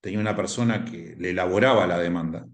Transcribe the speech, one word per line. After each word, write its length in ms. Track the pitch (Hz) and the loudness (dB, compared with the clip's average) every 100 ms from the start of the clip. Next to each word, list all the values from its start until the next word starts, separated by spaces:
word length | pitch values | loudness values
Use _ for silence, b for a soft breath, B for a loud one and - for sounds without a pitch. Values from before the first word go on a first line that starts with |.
tenía 180 | 98 104 | -4 -2
una 160 | 107 101 | -2 -2
persona 480 | 92 - 117 107 | -4 0 0 0
que 320 | - - - - | -6 -10 -14 -8
le 120 | 90 | -4
elaboraba 580 | 90 90 98 127 117 92 | -2 0 4 6 6 4
la 120 | 87 | 0
demanda 480 | 87 87 82 80 - | 0 -2 -4 -6 -12